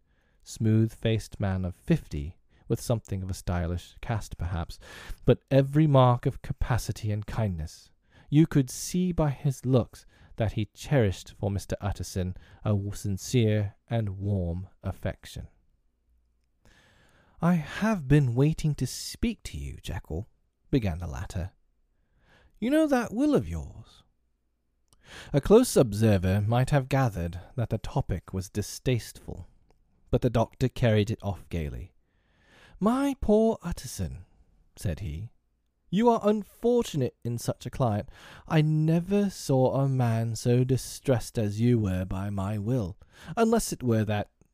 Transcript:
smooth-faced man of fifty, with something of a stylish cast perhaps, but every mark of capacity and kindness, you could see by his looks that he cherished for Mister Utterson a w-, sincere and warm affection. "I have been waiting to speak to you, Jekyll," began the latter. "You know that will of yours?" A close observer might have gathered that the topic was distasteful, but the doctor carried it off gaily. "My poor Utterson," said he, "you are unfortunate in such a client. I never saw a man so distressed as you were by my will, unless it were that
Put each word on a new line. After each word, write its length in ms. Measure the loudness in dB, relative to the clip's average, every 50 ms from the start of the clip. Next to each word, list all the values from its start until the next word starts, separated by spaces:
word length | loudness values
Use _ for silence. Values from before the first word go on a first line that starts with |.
| _ _ _ _ _ _ _ _ _
smooth-faced 960 | -16 -8 -2 2 4 4 4 4 2 0 -2 -2 0 0 0 -2 -6 -6 -4
man 280 | -2 -2 -2 -2 -2
of 100 | -4 -6
fifty, 560 | -6 _ 0 0 0 0 -4 -8 -8 -8 -8 -10 _ _ _ _ _ _ -4
with 120 | -4 -2
something 420 | -2 -2 -2 -2 -4 -6 -6 -6 -6
of 80 | -6
a 40 | -8
stylish 600 | -6 -4 -4 -2 -2 -2 -2 -2 -4 -6 -10 -16 -12
cast 360 | -8 -6 -6 -6 -6 -8 -10
perhaps, 400 | -8 -8 -6 -6 -6 -6 -8 -12 -16 -20 -20 -20 -16 -14 -14 -14 0 2
but 140 | 2 2 2 _ 2 2
every 340 | 4 4 4 4 4 4
mark 400 | 6 6 6 6 6 4 2 0
of 160 | -4 -4 -4 -6
capacity 720 | -8 -6 -4 -2 0 0 0 -2 -4 -6 -6 -4 -4 -4
and 120 | -4 -6
kindness, 680 | -6 -4 -2 -2 -2 -2 -4 -6 -8 -10 -14 -20 _ _ _ _ _ _ -20 _ 2
you 160 | 4 6 6
could 240 | 6 4 2 0 0
see 440 | -4 -10 -8 -4 -2 -2 0 0 0
by 180 | 0 0 0
his 340 | -2 -2 -2 -4 -4 -2 0
looks 400 | 2 2 2 2 0 -6 -16 -20 -20 -20 _ -20 -12 -6
that 200 | -4 -2 -2 -2
he 140 | -2 -4 -6 _
cherished 580 | -12 -4 0 2 4 4 2 0 -2 -8 -18 -12 -6
for 100 | -6 -4
Mister 280 | -4 -4 -6 -6 -6 -6
Utterson 560 | -4 -6 -6 -6 -8 -8 -6 -6 -4 -6 -6 -10 -14 -20 -18 -8 -4
a 60 | -2
w-, 200 | -2 -2 -2 -4
sincere 840 | -8 -6 -6 -6 -6 -6 -4 -2 2 2 4 4 2 0 0 -4 -6 _ _ -6
and 300 | -4 -4 -4 -4 -6 -6
warm 480 | -4 -2 -2 0 -2 -2 -4 -6 -8 -12 _ _ -10
affection. 640 | -10 -8 -6 -8 -8 -8 -10 -14 -16 -14 -14 -14 -14 _ _ _ _ _ _ _ _ _ _ _ _ _ _ _ _ _ _ _ _ _ _ _ _ _ _ _ _ _ _ _ _ _ _ _ _ _ -2
"I 140 | 0 2 2
have 540 | 2 0 -4 -6 -2 -2 0 0 -2 2 4
been 260 | 4 6 6 4 2
waiting 400 | 2 2 2 2 0 0 -2 -2
to 120 | -2 -4 -6
speak 560 | -6 -8 -12 -12 -8 -6 -4 -4 -4 -6 -10
to 120 | -12 -12
you, 220 | -10 -10 -10 -12 -12
Jekyll," 460 | -10 -10 -10 -10 -8 -8 -8 -8 -8 -10 _ _ _ _ _ _ _ _
began 300 | -2 0 0 0 -2 -4
the 80 | -6
latter. 460 | -8 -8 -10 -10 -8 -8 -8 -8 -8 -10 _ _ _ _ _ _ _ _ _ _ _ _ _ _ _ _ _ _ _ _ _
"You 120 | -2 2
know 180 | 2 4 4 4
that 260 | 2 2 0 -2 -2
will 220 | 0 2 4 4
of 120 | 2 2 0
yours?" 540 | -4 -8 -8 -10 -12 -16 -20 -20 -20 -20 _ _ _ _ _ _ _ _ _ _ _ _ _ _ _ _ _ _ _ _ _ -20 -20 -18 -8 -4 -2
A 80 | 0
close 360 | 4 8 8 8 8 6 4
observer 640 | 4 4 4 2 2 4 4 4 4 4 2 2 2
might 300 | 2 2 2 0 2 2
have 180 | 2 0 0 0
gathered 500 | 0 0 0 0 0 -2 -4 -6 -6 -10 -12 -10 -6
that 160 | -6 -4 -4
the 80 | -4 -6
topic 560 | -6 -4 -4 -4 -4 -2 -4 -6 -6 -8 -8
was 160 | -8 -8 -6
distasteful, 960 | -6 -6 -6 -6 -8 -6 -2 -2 -2 -2 -4 -8 -14 -18 -16 -14 -14 -14 -14 -16 _ _ _ _ _ _ _ _ _ _ _ _
but 100 | 0 0
the 100 | 2 2
doctor 380 | 2 2 0 0 0 -2 -2 -2
carried 440 | 0 2 2 4 4 4 4 2 -2
it 100 | -4 -4
off 260 | -6 -6 -6 -8 -8
gaily. 440 | -6 -6 -6 -6 -6 -10 -12 -14 _ _ _ _ _ _ _ _ _ _ _ _ _ -20 -20 -20 -8 -2
"My 380 | 0 0 2 2 0 -2 -2 -2 0
poor 360 | 2 4 4 4 2 0 -2 -4
Utterson," 640 | -8 -8 -8 -8 -10 -8 -8 -8 -8 -8 -12 -16 -20 _ _ _ _ _ _ _ _ _
said 240 | -8 -6 -6 -6 -6
he, 300 | -6 -8 -8 -8 -10 -12 -14 _ _ _ _ _ _ _ _ _ _ _
"you 220 | 0 2 4 4
are 100 | 4 4 4
unfortunate 920 | 2 2 0 -2 -8 -8 _ 0 2 2 2 2 0 -2 -2 -2 -2 -4 _ -8
in 140 | -6 -6 -4
such 260 | -4 -4 -4 -4 -8
a 60 | -8
client. 400 | -4 0 0 0 0 0 -4 -6 -12 -20 -20 -20 -20 -18 -6
I 140 | 0 2 2
never 680 | 4 4 2 2 2 2 2 2 0 0 0 0 0 0
saw 460 | -2 -4 -2 0 2 4 4 4 2
a 120 | 2 0 0
man 480 | 2 2 2 2 2 0 -2 -2 -4
so 260 | -2 0 2 4 4 4
distressed 760 | 2 0 0 -2 -6 -12 -4 0 0 0 0 0 -4 -4 -2
as 200 | -2 -2 0 2
you 200 | 2 4 4 4
were 260 | 2 0 0 -2 -2
by 240 | -4 -4 -6 -6 -4
my 300 | -4 -4 -4 -4 -4 -4
will, 400 | -4 -2 -2 -2 -2 -4 -8 -12 -18 -20 _ -20 -18 -6 -2
unless 380 | 0 2 4 4 2 0 -2 -4
it 100 | -2 0
were 220 | 2 2 2 2
that 240 | 0 -2 -4 -4 -8 _ _ _ _